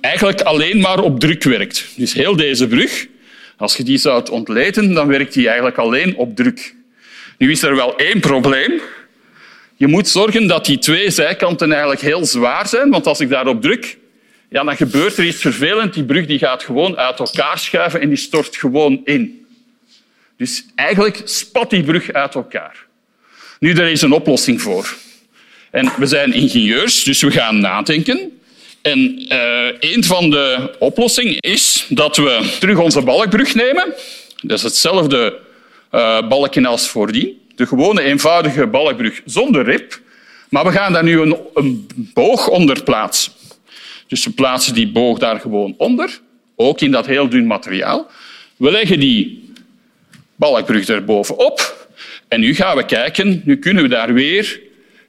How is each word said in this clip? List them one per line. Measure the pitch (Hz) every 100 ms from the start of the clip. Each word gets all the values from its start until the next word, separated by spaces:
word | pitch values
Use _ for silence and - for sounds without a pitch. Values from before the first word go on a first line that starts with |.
eigenlijk | 135 170 202 190
alleen | - 156 160 208
maar | 185 185
op | 190 131
druk | 151 160
werkt. | 143 117 101 - - -
Dus | 123
heel | - 151 196
deze | 147 127 123
brug, | 120 339 - - _ _ - - _
als | 104 -
je |
die | 123 135
zou | 151 123 120
ontleden, | 117 113 110 165 202 208
dan | 170 143
werkt | 139 131
die | - 117
eigenlijk | 120 123 120
alleen | 117 123 185 180
op | 120 110
druk. | 254 - - - _ _ - - - -
Nu | 135
is | 156
er | 156 135
wel | 123 -
één | 151 220
probleem. | - 135 131 135 180 339 - - - _ _ _ - - _ _
Je | 139
moet | 170 208
zorgen | - 214 214 208
dat | 160
die | - 139
twee | - 165 202
zijkanten | - 156 190 180 175 160
eigenlijk | 147 147 135
heel | 139 165
zwaar | 156 123 120 147 202
zijn, | 233 285
want | 196 -
als | 147
ik | 139
daarop | 131 131 117
druk, | 127 240 - - _ _ _ _ _
ja, | 135
dan | 147 143
gebeurt | 143 135 185 202
er |
iets | 170 -
vervelend. | 151 110 147 214 220
Die | 160
brug | 131 147 156
die | 147
gaat | 143 127
gewoon | - 131 180 180
uit | 127 127
elkaar | 123 - 143 180
schuiven | - 175 170 160
en | 143
die | 139
stort | - 160 147 -
gewoon | 139 135 151 135
in. | 135 143 113 - _ _ _ _ _ _ _ _ _ _
Dus | 127 - -
eigenlijk | - 151 196 208 208
spat | - - - 254 233
die | 196
brug | 147 170 -
uit | 147 139
elkaar. | - 120 107 78 - - _ _ _ _ _ - -
Nu, | 156
daar | 170 170
is | 156
een | 151
oplossing | 151 160 127 - 117
voor. | 107 92 104 - - - _ _ _ - _
En | - 131 127
we | 143
zijn | 143 143
ingenieurs, | 120 131 123 107 117 220 -
dus | - 135
we | 143
gaan | 139 113 107
nadenken. | 98 95 101 156 165 262 381 - _ _ - -
En, | 151 135 131 127 131
eh, | 131 120 120 120 120
een | 151 233
van | 170 185 170
de | 147 139 127 131 -
oplossingen | 127 - 233 240 240 160
is | - 196 - - -
dat | - 151 -
we | 143 117 101 -
terug | - 208
onze | 165 143
balkbrug | 123 139 214 208 269
nemen. | 220 247 294 359 - - - - -
Dat | - 107
is |
hetzelfde, | 117 - 160 190 151 135 110 - - - _ _ _
eh, | 120 113 113 113
balkje | 131 139 143 127
als | 120 -
voordien. | 120 104 110 - - _
De | _ 123
gewone, | 127 165 208
eenvoudige | 139 143 156 175 156 135 123
balkbrug | 127 151 120 113 -
zonder | - - 269 180
rib. | 120 - - - _ _ _ - _
Maar | 139
we | 170
gaan | 180 202
daar | 165
nu | 165 165
een, | 156 165 -
een | - 139 120 101 -
boog | 107 - 196 247 -
onder | 180 160 131
plaatsen. | - 107 104 - - _ - - _ - - - _
Dus | 131
we | -
plaatsen | 110 131 127 -
die | 117 110
boog | 113 120 113
daar | 117 110
gewoon | - 104 101 -
onder, | - 247 381 - _ _ _ _
ook | 131 160
in | 139
dat | 131 123
heel | 135 139
dun | 123 117
materiaal. | 101 - 95 92 - 320 - - - - _
We | 127
leggen | 202 214 175
die | 139 113 - - - - _ _ _ _ _ - _ _
balkbrug | 147 123 - 110 98
erbovenop. | 107 101 104 104 - 269 - - - - - - - _
En | 117
nu | 113
gaan | 156 190 147
we |
kijken, | - 110 131 160 196 180
nu | 147 139
kunnen | 175 196
we | 139
daar | 120 113
weer | 123 143 190 208 - - _ _ _